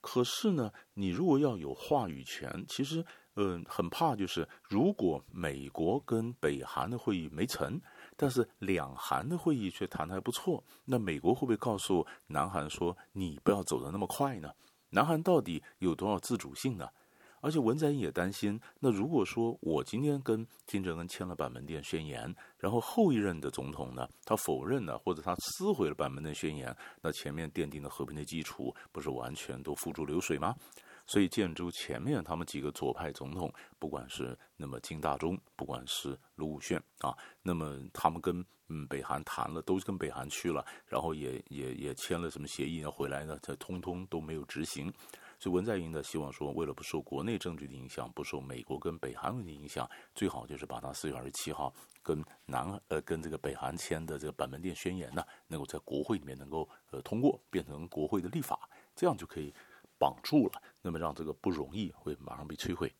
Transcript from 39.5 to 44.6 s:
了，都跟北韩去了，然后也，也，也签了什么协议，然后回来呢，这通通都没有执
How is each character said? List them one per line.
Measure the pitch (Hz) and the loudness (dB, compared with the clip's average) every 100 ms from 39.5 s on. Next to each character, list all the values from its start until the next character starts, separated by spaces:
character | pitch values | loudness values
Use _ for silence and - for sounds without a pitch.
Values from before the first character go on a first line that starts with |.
了， | 82 | -2
都 | - 95 | 2 2
跟 | 95 95 | 2 -2
北 | 76 | -2
韩 | 67 67 | -4 -6
去 | - 87 | -2 0
了， | 76 - - _ | 0 -2 -12 _
然 | 65 | 0
后 | 82 | 0
也， | 78 67 64 - | -2 -4 -6 -8
也， | 69 65 | -8 -6
也 | 64 71 64 | -4 -6 -6
签 | - 85 | -2 -2
了 | 85 | -2
什 | 73 | -4
么 | 71 | -8
协 | - 69 | -4 -2
议， | 82 | -2
然 | 76 | -4
后 | - | -4
回 | 69 | -2
来 | 69 78 | -2 -4
呢， | 73 | -8
这 | - 69 | -8 -8
通 | - 92 | -6 -6
通 | 87 90 92 | -4 -6 -4
都 | 82 | -6
没 | 78 | -4
有 | 80 69 | -6 -6
执 | 69 | -6